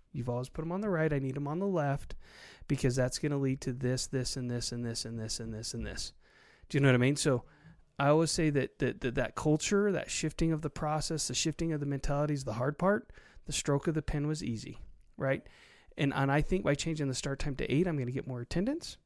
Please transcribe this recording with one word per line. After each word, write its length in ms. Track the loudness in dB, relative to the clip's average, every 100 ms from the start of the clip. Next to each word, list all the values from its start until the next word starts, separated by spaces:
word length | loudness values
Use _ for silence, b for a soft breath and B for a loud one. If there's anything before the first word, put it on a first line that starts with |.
| -12
You've 180 | -6 -4
always 200 | -4 -4
put 140 | -6
'em 80 | -4
on 100 | -2
the 80 | 0
right. 220 | 2 2
I 80 | 2
need 160 | 0 -2
'em 120 | -4
on 120 | -2
the 80 | 0
left 480 | 2 2 0 -4 -10 B B B B -4
because 280 | 0 2 2
that's 240 | 0 0
gonna 180 | -2 0
lead 240 | 0 0
to 120 | -2
this, 340 | -2 0 0 -2
this, 300 | -2 -2 -4
and 120 | -4
this, 220 | -4 -4
and 140 | -4 -4
this, 200 | -4 -6
and 140 | -6
this, 200 | -6 -6
and 140 | -6
this, 200 | -8 -6
and 120 | -6 -6
this." 280 | -6 -10 -12 b b b b -4
Do 80 | 4
you 40 |
know 80 | 6
what 60 | 6
I 40 |
mean? 160 | 6 4
So 280 | 2 2 b b b b _ 0
I 80 | 4
always 240 | 4 4
say 180 | 2 2
that, 300 | 2 0 0
that, 220 | -2 0
that, 140 | -2 -2
that 200 | -2 -2
culture, 560 | 2 2 4 2 2
that 180 | 0 -2
shifting 420 | -4 -4 0 0
of 100 | 0
the 80 | -2
process, 580 | -4 -2 -2 -2 -2 -2
the 60 |
shifting 400 | -2 -2 0 -2
of 60 | -2
the 60 | -2
mentality 480 | -2 0 2 2
is 100 | 0
the 100 | -2
hard 240 | -2 -2 2
part. 340 | 4 4 0 b b b -6
The 80 |
stroke 340 | -2 2 2 2
of 60 |
the 80 | 0
pen 260 | 0 0 0
was 160 | -2
easy, 360 | -2 -4 -6 -12 -14 -18 -18 -4
right? 300 | 0 -2 -4 b b b b -2
And, 160 | 0
and 180 | 2 4
I 100 | 4
think 220 | 2 2
by 120 | 2 0
changing 320 | 0 -2 -2
the 60 |
start 260 | -2 -4 -2
time 160 | -2 -2
to 140 | 0
eight, 160 | 2 2
I'm 100 | 0
gonna 140 | -2
get 160 | -4 -6
more 140 | -6
attendance. 560 | -4 0 0 -2 -6 -16